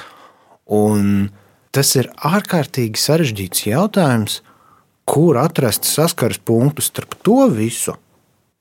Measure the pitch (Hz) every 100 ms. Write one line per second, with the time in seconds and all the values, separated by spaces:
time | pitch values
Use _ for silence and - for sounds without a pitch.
0 | - - - _ _ _ - 104 104 104
1 | 101 101 101 - _ _ _ 135 139 135
2 | 117 - 147 202 - 180 135 - 113 107
3 | - 160 147 104 92 - 107 120 208 202
4 | 151 117 104 - _ _ _ _ _ _
5 | - 135 170 120 160 - 127 - - -
6 | 160 - 117 98 - 113 135 151 - -
7 | - - - 247 269 113 113 - - 87
8 | _ _ _ _ _ _